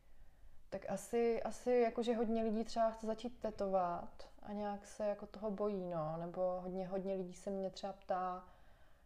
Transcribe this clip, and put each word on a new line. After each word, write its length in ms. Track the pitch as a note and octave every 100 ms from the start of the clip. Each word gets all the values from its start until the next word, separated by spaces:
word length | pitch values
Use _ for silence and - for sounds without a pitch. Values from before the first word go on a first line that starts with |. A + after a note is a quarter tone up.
| - - - - - - -
Tak 200 | F#3+ -
asi, 540 | G3 - A#3+ A#3 A3+
asi 280 | A3+ G#3+ -
jakože 440 | B3 A#3 A#3 A3+ A3+
hodně 280 | A3+ A3+
lidí 200 | A3+ G#3+
třeba 260 | A3 A#3 A3+
chce 160 | A3 A3
začít 320 | A3 A#3+ A#3+
tetovat 880 | A3 G#3 G3+ F#3+ F3 E3+ - - - -
a 80 | -
nějak 320 | G3+ G#3 G3+ G3+
se 200 | - G#3+
jako 180 | G3+ G#3
toho 260 | G3+ A3
bojí, 340 | G3 G#3 G3+ F3+
no, 320 | E3+ D#3 D#3+
nebo 420 | F3 F3 F#3 F#3
hodně, 260 | F#3 F#3 F3+
hodně 260 | G3 F#3+
lidí 200 | F#3+ F3+
se 160 | F3+ -
mě 200 | G3 F#3+
třeba 240 | F#3+ G3
ptá, 500 | F#3+ - F#3 F#3 F3+ F3+ - - - - -